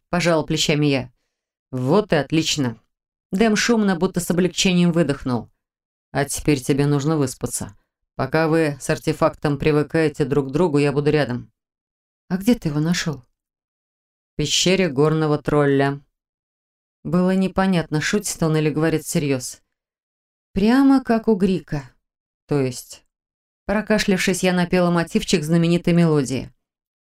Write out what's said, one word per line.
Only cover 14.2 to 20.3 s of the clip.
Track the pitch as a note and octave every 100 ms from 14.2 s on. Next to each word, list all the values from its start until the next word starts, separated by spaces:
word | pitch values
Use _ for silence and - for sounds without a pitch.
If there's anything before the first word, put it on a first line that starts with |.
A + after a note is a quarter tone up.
| _
«В | -
пещере | D3 - F3 F#3+ F#3
горного | C3 D3+ D#3+ D#3 D3
тролля». | - D3 C#3+ C#3 C#3 C#3+ - _ _ _ _ _ _ _ _ _
Было | D3 F3 F3+
непонятно, | F#3+ F#3+ F#3 F#3+ F3 - D3+
шутит | - G#3+ G#3 -
он | E3 D#3
или | D#3
говорит | C#3+ D#3+ D#3
всерьез. | - F3 C#3+ C3+ - - _ _ _ _ _ _ _